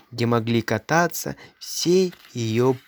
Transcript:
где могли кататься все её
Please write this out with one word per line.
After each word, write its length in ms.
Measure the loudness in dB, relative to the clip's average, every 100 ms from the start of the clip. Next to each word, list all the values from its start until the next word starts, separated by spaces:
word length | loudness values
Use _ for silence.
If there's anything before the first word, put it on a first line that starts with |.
| -16
где 140 | -4 0
могли 360 | 2 2 0
кататься 720 | 0 -4 0 0 0 -2 -10 -12 -16 _
все 540 | -12 -4 2 2 2 -4 -14
её 440 | -6 -2 2 2 0